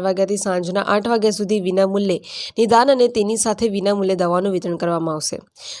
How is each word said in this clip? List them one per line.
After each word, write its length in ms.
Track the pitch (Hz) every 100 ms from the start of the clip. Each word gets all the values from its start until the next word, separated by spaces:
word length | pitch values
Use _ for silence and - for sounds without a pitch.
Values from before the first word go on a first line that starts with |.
| 190
વાગ્યાથી 320 | 190 190 202 202
સાંજના 400 | 180 175 190 -
આઠ 180 | 208 220 233
વાગ્યા 240 | 214 208
સુધી 220 | 196 214 180
વિનામૂલ્યે 520 | 185 190 196 202 165 - - - -
નિદાન 340 | 226 233 262 262
અને 120 | 240 240
તેની 220 | 202 220 233
સાથે 260 | 208 226 196
વિનામૂલ્યે 440 | 190 202 190 185
દવાનું 340 | 175 180 196 180
વિતરણ 220 | 175 170
કરવામાં 340 | 170 170 165 151
આવશે. 200 | - - - - - -